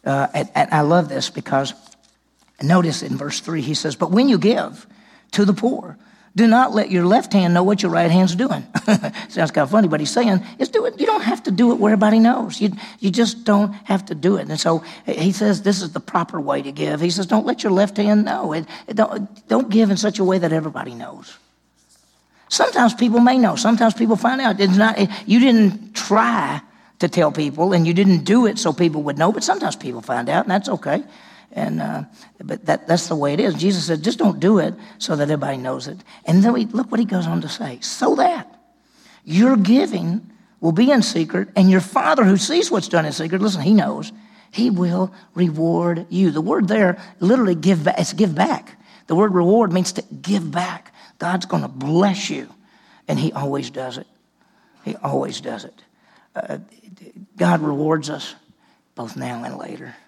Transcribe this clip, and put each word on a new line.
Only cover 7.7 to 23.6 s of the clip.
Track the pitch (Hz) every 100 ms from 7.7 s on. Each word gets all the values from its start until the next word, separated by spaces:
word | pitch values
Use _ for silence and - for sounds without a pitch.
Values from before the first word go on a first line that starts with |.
| 208
your | 185
right | 165 170
hand's | 175 185
doing." | 175 269 143 - - -
<laughs> | 208 - - -
Sounds | 190 160
kinda | - 139
funny, | 214 180
but | 151
he's | 147
saying, | 240 233 190 - -
it's | -
doing, | 453 480 -
you | 440
don't | 427
have | 226 -
to | -
do | 180 240
it | 240
where | 208
everybody | 214 214 226
knows. | 226 262 233 -
You, | 208 - - -
you | 196
just | 180 226 -
don't | - 202 208 -
have | - 196 -
to |
do | 156 175 196
it. | 147
And | 156
so | 170 165 - -
he | - - 175
says, | 190 208 196
this | 196 190
is | 170
the | 160
proper | - 175 170 165
way | 143 139
to | 139
give. | 143 151 151
He | 175
says, | 175 180
"Don't | 220 220
let | 262
your | -
left | 185 202 202
hand | 208 208
know. | - - 160
It, | 156 160 - -
it | 220
don't, | 214 214 202 - _
don't | 220 262
give | 214 214
in | 185
such | 208 208
a |
way | 185 190
that | 170
everybody | 160 156 123 123
knows." | 120 - - - - _ _ _ _ _ _ _ _ _ _ _
Sometimes | - 508 - 240
people | - 233 233
may | 240 262
know. | 220
Sometimes | 156